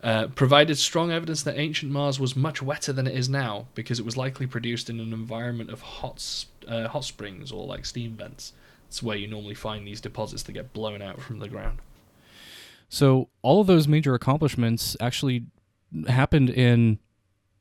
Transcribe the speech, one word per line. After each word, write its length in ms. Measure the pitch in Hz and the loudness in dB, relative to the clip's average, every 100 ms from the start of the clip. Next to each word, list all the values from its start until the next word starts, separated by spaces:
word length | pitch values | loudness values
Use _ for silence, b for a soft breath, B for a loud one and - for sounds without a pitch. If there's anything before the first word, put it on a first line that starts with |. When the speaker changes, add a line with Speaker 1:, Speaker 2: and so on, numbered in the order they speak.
Speaker 1:
Uh, 240 | 117 110 110 | 0 0 0
provided 500 | - 131 143 151 143 | 2 6 8 6 4
strong 340 | - 165 170 | 0 0 0
evidence 320 | 165 165 156 | -2 -4 -4
that 140 | - 117 | -4 -4
ancient 340 | 156 - 143 | -4 -4 -4
Mars 280 | 143 143 135 | -2 0 0
was 160 | 131 127 | 0 0
much 260 | 147 143 | -2 -2
wetter 320 | 135 151 - | -6 -6 -4
than 140 | 135 131 | -2 -2
it 80 | 131 | -2
is 120 | 123 | -2
now, 380 | 139 123 104 120 - | -2 -2 -6 -10 -10
because 240 | 107 120 | -6 -4
it 60 | 113 | -4
was 120 | 117 | -4
likely 280 | 131 131 127 | -4 -4 -6
produced 440 | 120 117 117 - | -4 -4 -6 -6
in 100 | 117 | -8
an 140 | 113 | -6
environment 580 | 113 113 113 120 117 113 | -8 -6 -6 -6 -6 -8
of 100 | 113 | -12
hot 340 | - - - - | -14 -12 -12 -10
s-, 280 | - - - - - | -10 -10 -10 -16 -8
uh, 200 | 117 113 | -6 -4
hot 160 | 147 135 | -6 -8
springs 460 | - 104 92 - | -10 -12 -12 -12
or, 140 | 95 90 | -10 -10
like, 200 | 92 - | -10 -8
steam 280 | 123 117 | -8 -8
vents. 400 | 110 90 - - - b b b | -10 -14 -14 -18 -20 b b b
It's 140 | - | -8
where 160 | 117 104 | -4 -4
you 100 | 101 | -6
normally 280 | 107 104 104 | -8 -10 -8
find 320 | 107 107 101 | -8 -8 -10
these 140 | 104 | -12
deposits 420 | 110 - 107 - | -10 -8 -8 -8
that 100 | - | -12
get 200 | 98 - | -12 -12
blown 280 | 107 110 101 | -8 -6 -6
out 200 | 101 - | -12 -12
from 180 | - 110 | -12 -10
the 80 | 104 | -10
ground. 320 | 104 101 - - - _ _ B B B B B B B | -8 -6 -6 -10 -20 _ _ B B B B B B B
Speaker 2:
So 400 | - 139 131 127 _ | 4 6 6 2 _
all 200 | 120 175 | 4 6
of 60 | 196 | 8
those 200 | 175 147 | 6 6
major 260 | 151 143 123 | 4 4 2
accomplishments 840 | - 143 151 - 117 113 - - | 2 2 2 2 2 2 -2 -2
actually 460 | 117 - 143 123 120 _ _ _ _ 80 78 | -2 0 0 0 -4 _ _ _ _ -8 0
happened 420 | 123 135 160 127 | 2 6 6 6
in 500 | 127 123 120 117 107 _ _ _ _ _ _ | 6 6 8 6 4 _ _ _ _ _ _